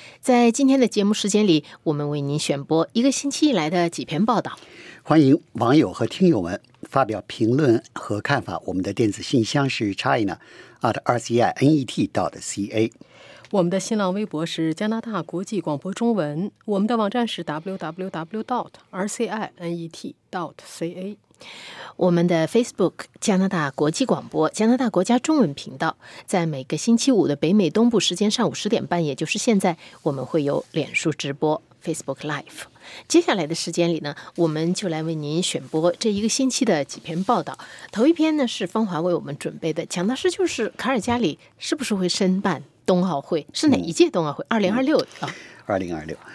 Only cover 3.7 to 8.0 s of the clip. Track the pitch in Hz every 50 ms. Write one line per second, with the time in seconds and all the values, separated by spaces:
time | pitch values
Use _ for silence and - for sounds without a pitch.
3.7 | 190 175 175 170 170 - 131 - 160 151 202 226 240 190 - - - - - -
4.7 | - - - - - - - - 147 160 147 135 139 - - _ - 110 120 120
5.7 | 139 156 131 92 85 - 120 110 - - 190 180 156 107 87 85 - - - _
6.7 | _ _ - - - 139 131 101 107 95 - - - - 117 110 123 139 156 143
7.7 | - - - - _ -